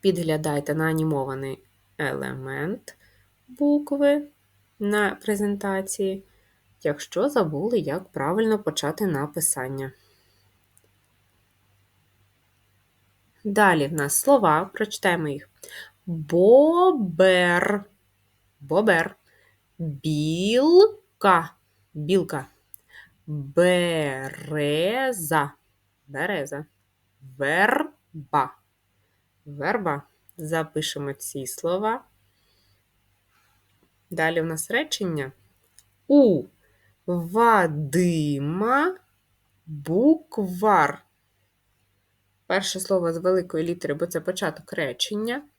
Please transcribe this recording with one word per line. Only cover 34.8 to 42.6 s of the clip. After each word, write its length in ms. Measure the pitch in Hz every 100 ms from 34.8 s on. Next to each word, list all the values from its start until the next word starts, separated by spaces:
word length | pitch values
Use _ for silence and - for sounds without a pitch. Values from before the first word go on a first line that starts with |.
| 311 - 190 156 131 - _ _ _ _ _ _ _
У 380 | 285 254 160 - _ _ _ _ _ -
Вадима 1900 | 180 170 202 233 214 170 151 147 160 180 170 151 143 143 175 220 269 330 370 _ _ _ _ _ _ -
буквар. 1400 | 151 143 170 277 320 - - 190 180 214 190 147 - _ _ _ _ _ _ _ _ _ _ _ _ _ _ _
Перше 320 | 190